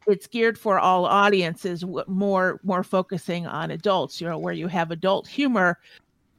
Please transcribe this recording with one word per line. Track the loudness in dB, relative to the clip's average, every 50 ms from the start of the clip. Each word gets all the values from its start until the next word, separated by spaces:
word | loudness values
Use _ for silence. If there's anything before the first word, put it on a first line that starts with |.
| _ 0
it's | 0 0 -2 -6
geared | -2 0 0 0 0 0
for | 0 0 2 4
all | 4 4 4 4 4
audiences, | 4 4 4 4 6 4 4 2 0 -4 -6 -6 -6 -6 -6
w-, | -6 -6 -6 -6 -6 -4
more, | -2 -2 0 0 2 2 2 0 -2 -2 -4
more | -2 -2 -2 -2
focusing | 0 0 0 0 -2 -4 -8 -6 -6 -6 -6 -6 -6
on | -8 -8 -6 -8
adults, | -8 -4 0 0 2 2 0 -2 -6 -8
you | -6 -6
know, | -6 -4
where | -4 -6 -6
you | -6 -6 -4
have | -2 -2 -2 -2
adult | -4 -2 0 0 0 0 -2
humor | -6 -4 -2 0 0 2 2 2 2 2 0 _ _ -20 -20 _ _ _ _ _ _ _